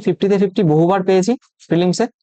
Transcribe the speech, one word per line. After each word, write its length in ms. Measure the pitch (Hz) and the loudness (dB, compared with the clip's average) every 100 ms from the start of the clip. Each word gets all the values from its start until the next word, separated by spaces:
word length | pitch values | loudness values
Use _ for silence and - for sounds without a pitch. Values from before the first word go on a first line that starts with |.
| 214 | -2
ফিফটিতে 300 | 175 196 196 | -2 0 0
ফিফটি 200 | 196 190 180 | 0 0 0
বহুবার 300 | 151 165 196 185 | 2 2 0 0
পেয়েছি 260 | 190 185 247 _ _ - | 0 0 -4 _ _ -4
প্রিলিমসে 360 | 165 180 175 226 _ | -2 0 -2 -4 _